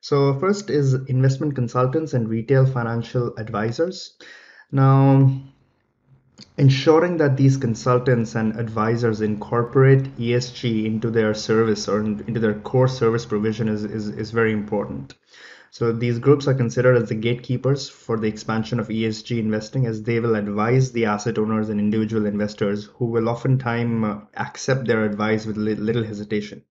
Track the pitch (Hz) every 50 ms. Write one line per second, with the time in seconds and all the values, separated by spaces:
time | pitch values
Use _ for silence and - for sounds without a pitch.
0 | - - 147 139 139 139 135 139 185 190 208 202 - - - 151 143 135 131 127
1 | 131 - 127 127 131 135 135 - 160 151 131 131 123 117 - 123 127 127 131 160
2 | 156 151 - 123 113 107 113 113 110 - 135 131 131 135 131 123 117 113 117 117
3 | 113 - - 127 120 113 - - 110 107 107 101 107 117 117 - 165 185 185 -
4 | - - _ _ - - - - - - - - - _ 143 139 135 135 135 135
5 | 135 139 135 135 135 131 135 - - - _ _ _ _ _ _ _ _ _ _
6 | _ _ _ _ _ _ _ - - _ _ - 143 135 135 131 - 165 156 160
7 | 165 180 175 160 156 143 131 127 135 135 135 - 131 117 110 104 - 131 123 123
8 | 123 135 123 117 113 110 - 117 110 110 107 110 117 110 - 113 107 110 120 117
9 | 120 113 107 104 107 107 107 101 104 - - 120 117 117 - 139 131 135 135 135
10 | 135 - - - 117 117 120 123 120 - - - - 120 113 107 107 110 110 110
11 | 107 117 110 117 110 107 107 107 - - 113 110 113 113 104 101 - - 98 107
12 | 107 107 104 104 - - 113 113 110 107 104 107 - - - 127 127 131 131 -
13 | 120 113 113 117 113 - 107 104 104 110 107 104 117 110 107 104 104 104 - 110
14 | 104 104 104 - 113 104 110 117 113 110 110 107 101 104 110 101 101 - - -
15 | 139 - - _ _ _ _ - - - - - - _ _ - 120 117 113 113
16 | 123 120 120 117 120 139 147 143 - 143 131 135 120 113 - 127 120 127 127 120
17 | 107 - 113 110 107 117 127 131 - - 123 120 - 131 143 139 - - - -
18 | - - 117 110 110 110 104 - - - 110 110 110 - 123 117 107 - 107 110
19 | 113 113 107 107 - - 120 117 110 107 107 107 107 - - 135 127 113 110 107
20 | 107 117 117 117 113 117 113 107 101 104 101 104 107 117 127 135 131 127 - 117
21 | 113 107 104 101 - 120 107 104 107 107 110 110 107 107 107 104 104 107 107 110
22 | 110 104 110 110 107 104 101 101 104 101 - - - 101 101 104 104 - _ _
23 | 127 117 113 117 113 113 120 123 - 131 131 127 131 123 117 117 120 117 117 113
24 | 110 107 101 104 - _ _ - 110 - - - - - 131 - 117 110 117 110
25 | 110 107 101 101 107 110 110 107 107 113 104 107 107 107 110 101 104 110 110 120
26 | 110 107 104 101 104 - 107 104 101 - - - _ _